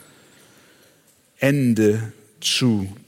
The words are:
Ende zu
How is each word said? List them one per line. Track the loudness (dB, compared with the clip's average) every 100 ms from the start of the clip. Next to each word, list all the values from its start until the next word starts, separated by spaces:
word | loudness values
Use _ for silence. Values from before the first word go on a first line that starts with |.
| -20 _ _ _ _ _ _ _ _ _ _ _ _ _
Ende | 0 2 0 2 2 2 -4 -14 _ _
zu | -6 0 0 0 -2 -10